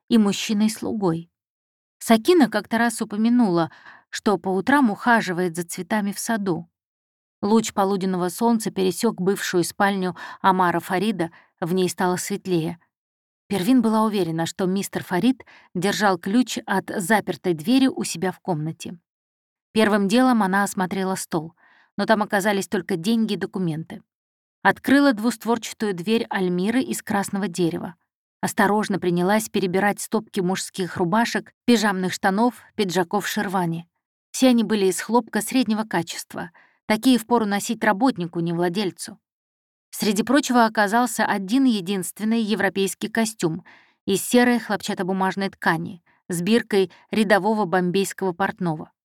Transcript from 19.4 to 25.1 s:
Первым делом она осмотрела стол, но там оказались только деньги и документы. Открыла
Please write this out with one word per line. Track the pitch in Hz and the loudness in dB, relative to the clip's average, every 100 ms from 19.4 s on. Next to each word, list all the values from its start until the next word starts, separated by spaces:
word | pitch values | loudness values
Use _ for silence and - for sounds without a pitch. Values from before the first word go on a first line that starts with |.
| _ _ _ | _ _ _
Первым | 220 214 208 196 | 2 2 2 2
делом | 233 254 240 | 2 4 4
она | 196 196 | 2 0
осмотрела | 202 - 180 190 190 | -2 -2 -4 -2 -4
стол, | 190 - 170 160 - _ _ _ - | -4 -4 -6 -6 -14 _ _ _ -4
но | 202 | 0
там | 220 | 0
оказались | 208 202 196 196 190 | 0 0 0 0 -2
только | 208 175 185 | -4 -2 -4
деньги | 170 233 214 | 0 0 0
и | 196 | -2
документы. | 190 202 180 156 165 - - _ _ _ _ _ | -4 -4 -4 -4 -8 -14 -20 _ _ _ _ _
Открыла | 196 190 - 269 285 | 0 2 2 4 4